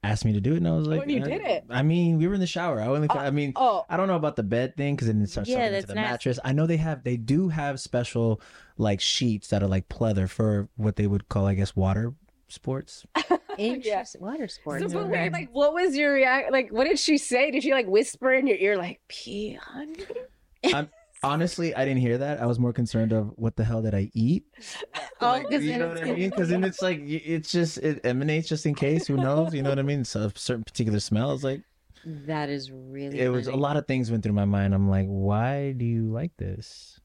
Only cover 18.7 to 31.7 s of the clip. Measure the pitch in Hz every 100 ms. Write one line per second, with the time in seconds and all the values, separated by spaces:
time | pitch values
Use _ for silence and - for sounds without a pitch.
18.7 | 202 175 - _ - - 202 214 - -
19.7 | 254 302 339 381 466 508 _ _ _ -
20.7 | 359 151 - _ - 135 147 170 - 170
21.7 | 127 135 131 123 120 139 147 120 117 120
22.7 | 117 117 113 113 110 104 - 113 - 110
23.7 | 113 110 101 101 113 113 175 - - -
24.7 | - - - - - 240 254 285 294 151
25.7 | 156 170 165 160 160 190 190 165 180 190
26.7 | 180 190 165 143 156 151 165 156 175 165
27.7 | - 156 147 - 123 147 156 160 156 156
28.7 | 143 139 160 - 139 131 147 165 156 139
29.7 | 139 139 143 120 - 107 - - 123 110
30.7 | - 110 104 - 107 131 139 135 139 -